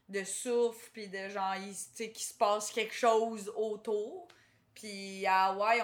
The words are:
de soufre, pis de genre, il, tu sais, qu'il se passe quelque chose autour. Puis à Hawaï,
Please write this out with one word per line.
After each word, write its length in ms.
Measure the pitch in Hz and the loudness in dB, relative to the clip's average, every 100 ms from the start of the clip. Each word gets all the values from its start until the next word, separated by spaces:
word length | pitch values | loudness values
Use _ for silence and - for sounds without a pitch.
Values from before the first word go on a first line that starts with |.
| - | -10
de 160 | 196 | -8
soufre, 680 | 190 - 254 240 233 226 - | -6 -6 -2 2 2 0 -14
pis 160 | - 208 | -14 -12
de 200 | 190 196 | -8 -8
genre, 260 | 202 190 190 | -4 -2 -2
il, 140 | 196 | -6
tu 40 | 190 - | -10 -12
sais, 160 | - 220 | -8 -8
qu'il 140 | 220 - | -8 -10
se 80 | |
passe 360 | - 214 208 - | 2 4 4 0
quelque 240 | - 220 | -2 -4
chose 580 | - 240 220 226 220 196 - | 2 4 6 4 -2 -6 -4
autour. 720 | 214 208 226 208 214 370 370 - _ _ _ | -2 -4 -2 -2 -2 -8 -16 -20 _ _ _
Puis 520 | - 214 202 196 196 190 | -16 -12 -10 -8 -4 2
à 200 | 190 190 | 4 4
Hawaï, 360 | 196 214 233 | 2 2 2